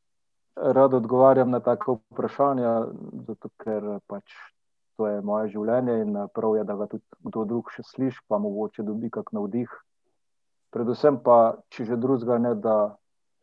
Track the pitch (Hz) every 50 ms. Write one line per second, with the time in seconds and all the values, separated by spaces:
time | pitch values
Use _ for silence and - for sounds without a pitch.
0 | _ _ _ _ _ _ _ _ _ _ _ - - 139 123 131 135 135 131 127
1 | 113 110 127 127 131 135 131 131 127 127 123 120 120 123 117 120 - - 127 113
2 | _ _ - - - 110 - - 139 139 139 127 120 117 113 113 113 - - -
3 | - - 117 117 123 113 107 - - 110 - - - 113 107 104 104 104 104 101
4 | - - 104 - - - - - - - _ _ _ _ _ _ _ _ _ -
5 | 110 104 104 101 98 104 104 107 110 107 98 107 104 110 120 127 127 123 117 113
6 | 107 104 104 101 101 98 - 113 113 110 107 110 104 98 101 98 104 101 - 110
7 | - _ - - - 107 - 113 110 101 120 120 - - - - 117 - - -
8 | 131 131 123 - - - 107 104 104 104 98 104 110 104 - - 107 104 104 113
9 | 120 113 - 110 104 - - 107 104 101 101 120 120 - - - _ _ _ _
10 | _ _ _ _ _ _ _ _ _ _ _ _ _ _ - 113 120 117 120 -
11 | - 151 143 - - 123 120 117 113 113 - - - _ - - 120 107 120 117
12 | 120 131 135 120 117 120 120 117 120 123 117 104 101 113 107 107 104 104 - -
13 | _ _ _ _ _ _ _ _